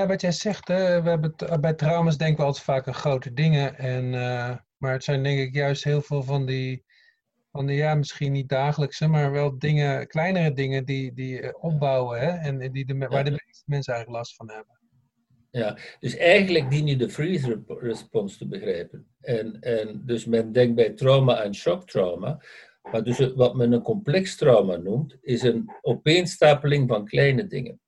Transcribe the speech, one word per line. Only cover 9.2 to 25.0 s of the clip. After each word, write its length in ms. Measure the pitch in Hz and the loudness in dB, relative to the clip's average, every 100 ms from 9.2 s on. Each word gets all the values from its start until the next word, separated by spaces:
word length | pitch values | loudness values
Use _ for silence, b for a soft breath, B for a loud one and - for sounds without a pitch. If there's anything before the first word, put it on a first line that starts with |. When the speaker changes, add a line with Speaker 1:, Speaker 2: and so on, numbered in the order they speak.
| 143 | 2
Speaker 1:
wel 260 | 143 143 131 | 0 -2 -2
dingen, 480 | 151 151 143 135 120 | 0 2 2 -2 -4
kleinere 460 | 156 175 185 160 | -2 0 2 0
dingen 320 | 131 135 135 | 0 -2 -2
die, 280 | 131 135 131 | -2 -4 -6
die, 280 | 123 131 127 | -8 -8 -8
eh, 240 | 123 - | -10 -8
opbouwen, 560 | 165 151 139 131 123 120 | -4 0 0 0 0 -2
hè, 80 | 160 180 | -2 -2
en, 220 | 151 135 | -4 -6
en 120 | 131 | -6
die 120 | 131 131 | -6 -6
de 80 | |
me-, 140 | 135 135 | -4 -2
waar 160 | 135 | -2
Speaker 2:
Ja. 60 | 139 | -2
Speaker 1:
de 120 | 143 - | -4 -8
meeste 160 | _ - | _ -6
mensen 260 | 143 131 | -4 -4
eigenlijk 300 | 117 113 117 | -6 -6 -10
last 120 | 117 - | -10 -14
van 140 | 113 | -18
hebben. 280 | 110 110 _ _ _ _ _ _ _ _ | -16 -20 _ _ _ _ _ _ _ _
Speaker 2:
Ja, 280 | 127 107 104 B B | -6 -4 -6 B B
dus 160 | 123 - | -8 0
eigenlijk 540 | 170 202 190 165 131 | 6 6 6 2 2
dien 160 | 147 151 | 0 0
je 100 | 131 | 0
de 140 | 113 | -2
freeze 380 | - 160 180 127 | -2 -2 -2 -2
rep-, 300 | 104 - - | -4 -8 -8
response 580 | 120 110 - 113 98 - | -6 -6 -6 -4 -4 -6
te 80 | 98 | -12
begrijpen. 580 | 98 104 87 87 - - _ | -8 -4 -4 -6 -14 -20 _
En, 400 | - 113 113 - | -4 -4 -4 -8
en 420 | 123 113 107 104 123 | -4 -2 -4 -8 -6
dus 180 | 117 | -4
men 280 | 113 113 110 | 0 0 2
denkt 220 | 120 120 | 4 4
bij 160 | 117 107 | 4 2
trauma 540 | - 135 135 135 113 | 2 4 6 6 4
aan 100 | 104 | 0
shocktrauma, 880 | 98 - 180 - - 90 87 110 160 B B B B - | -4 -2 -2 -2 -2 0 -2 -6 -8 B B B B -6
maar 100 | 113 | -4
dus 140 | 110 120 | -2 0
het, 160 | 127 | 0
wat 200 | 131 123 127 | 4 2 4
men 160 | 120 | 2
een 100 | 120 | 2
complex 540 | 117 104 143 185 190 - | 2 -4 0 0 0 2
trauma 400 | - 110 95 85 | 6 6 6 0
noemt, 400 | 90 120 | -2 -4